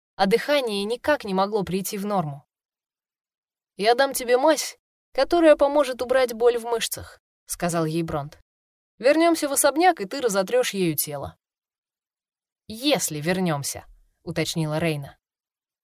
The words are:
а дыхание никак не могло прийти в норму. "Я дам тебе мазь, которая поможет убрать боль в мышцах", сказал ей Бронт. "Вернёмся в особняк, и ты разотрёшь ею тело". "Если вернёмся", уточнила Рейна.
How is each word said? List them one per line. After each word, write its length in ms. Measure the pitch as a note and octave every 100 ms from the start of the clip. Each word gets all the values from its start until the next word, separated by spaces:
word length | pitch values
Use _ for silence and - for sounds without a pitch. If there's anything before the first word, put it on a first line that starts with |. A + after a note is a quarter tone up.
| _ -
а 100 | G3
дыхание 580 | A3+ - D4 B3 G3+
никак 400 | G3+ A#3+ - D4
не 80 | G#3
могло 300 | F#3+ G3 G#3+
прийти 320 | F3 F#3 F#3+ G#3+
в 80 |
норму. 420 | G3+ G3+ D3+ C#3+ - _ _ _ _ _ _ _ _ _ _ _ _ -
"Я 180 | G3+
дам 180 | A#3+ C#4
тебе 240 | C4+ A#3+ B3
мазь, 420 | D4 D4+ - - _ _ _
которая 440 | - - F4 E4 D4+
поможет 460 | C#4 D4 C4 B3
убрать 320 | B3 B3+ B3+
боль 240 | A#3 A#3+ A#3+
в 60 |
мышцах", 560 | A3+ A3+ - - F2+ - _ _ -
сказал 340 | - F3 E3+
ей 180 | D#3+ E3
Бронт. 360 | E3 D#3+ C#3+ - _ _ _ _ _ -
"Вернёмся 500 | A#3 D4+ E4+ E4 D4
в 40 |
особняк, 480 | C4+ D4 C4+ F#4 E4
и 60 | G3
ты 140 | A3+
разотрёшь 540 | B3 G3 F#3+ B3 B3
ею 220 | G3 F3+ D3+
тело". 400 | - C#3+ C#3 - _ _ _ _ _ _ _ _ _ _ _ _ -
"Если 520 | A3 C#4 A#3 - D3+
вернёмся", 640 | D3+ F3 F3+ D3 C3+ - - _ _ _
уточнила 560 | - E3 D#3 E3+ D#3 D#3
Рейна. 400 | E3+ D3+ C#3 - _ _ _ _ _ _